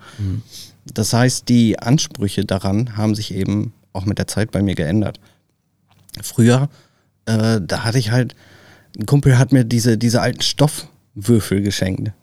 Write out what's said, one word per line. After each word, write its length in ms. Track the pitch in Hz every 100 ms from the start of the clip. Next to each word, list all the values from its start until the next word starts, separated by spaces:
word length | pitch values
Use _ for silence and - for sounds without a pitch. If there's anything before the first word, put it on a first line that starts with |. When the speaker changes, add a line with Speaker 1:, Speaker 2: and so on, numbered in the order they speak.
| - -
Speaker 1:
Mhm. 240 | 95 104 - - - _
Speaker 2:
Das 280 | - - 104
heißt, 360 | 117 127 - -
die 300 | 120 113 -
Ansprüche 680 | 117 151 - - 101 -
daran 520 | 95 95 98 101 120 104
haben 180 | 110
sich 200 | 107 -
eben 380 | 92 98 104 107 - _
auch 120 | -
mit 140 | 98 -
der 80 | 98
Zeit 240 | - 110
bei 120 | 95
mir 120 | 101
geändert. 460 | 90 78 107 95 - _ _ _ _ _ _ _ _ _ -
Früher, 460 | - - 117 127 143 - _ _ _ _ -
äh, 340 | 110 113 110
da 200 | 80 90
hatte 140 | 117 127
ich 120 | 104
halt, 240 | 123 117 - _ - - - _ -
ein 80 | 107
Kumpel 320 | 143 139 127
hat 140 | 131
mir 120 | 135
diese, 320 | 113 117 123 110
diese 240 | 117 113
alten 220 | 107 -
Stoffwürfel 1200 | - - 147 - - _ _ 104 101 117 - 98
geschenkt, 480 | 101 - 95 95 107 -